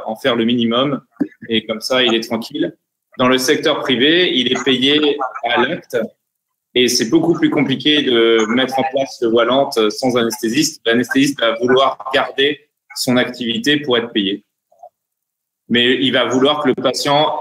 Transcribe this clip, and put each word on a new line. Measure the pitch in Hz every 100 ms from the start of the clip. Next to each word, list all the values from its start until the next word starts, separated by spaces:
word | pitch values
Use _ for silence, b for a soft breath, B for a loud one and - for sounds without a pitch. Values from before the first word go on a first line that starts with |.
en | -
faire | 113 135
le | 117
minimum | 113 123 117 117 143 131 _ - B B -
et | 113 110
comme | 110
ça, | - 127
il | 120
est | 113 113
tranquille. | 113 - 147 170 - _ _ _ -
Dans | 127
le | 127
secteur | 127 143 151 139
privé, | - 120 143 170 180
il | 131 120
est | 131
payé | 139 123 135 151 147 143 131 -
à | 117 120
l'acte | 127 175 - 120 107 _ _ _ _ _ _
et | 123 120
c'est | 120 113
beaucoup | 165 165
plus | 165 156
compliqué | 151 135 123 151 147
de | 127 117 113 113 107
mettre | 123 127 131
en | 127
place | 139 135 -
le | 117
Wallant | 117 117 135 139 113 107
sans | 104 127 123
anesthésiste. | 117 - 110 131 160 - 117
L'anesthésiste | 120 120 135 135 -
va | 117 113
vouloir | 123 127 135 - -
garder | 135 127 - 143 147 _ _ -
son | - 131
activité | 123 - - 117 113 139 147
pour | 147 117
être | 117
payé. | 110 95 101 _ _ _ _ - _ _ _ _ _ _ _ -
Mais | 117 123 131
il | 131
va | 127
vouloir | 117 127 139 147
que | 135
le |
patient, | 113 131 - 147 143 151 -